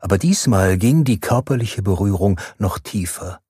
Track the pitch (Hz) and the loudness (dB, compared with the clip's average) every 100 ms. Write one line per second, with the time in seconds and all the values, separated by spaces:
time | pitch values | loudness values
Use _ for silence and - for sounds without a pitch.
0 | - 95 165 196 - 101 95 92 110 151 | 0 0 2 0 2 2 4 2 4 4
1 | 143 110 - 123 127 131 113 - 98 92 | 2 0 0 -2 0 -2 -2 -4 -2 0
2 | 101 95 98 92 - - 101 - - 107 | 0 0 0 0 -6 -4 -4 -4 -8 -6
3 | 90 - 90 87 _ | -6 -8 -12 -14 _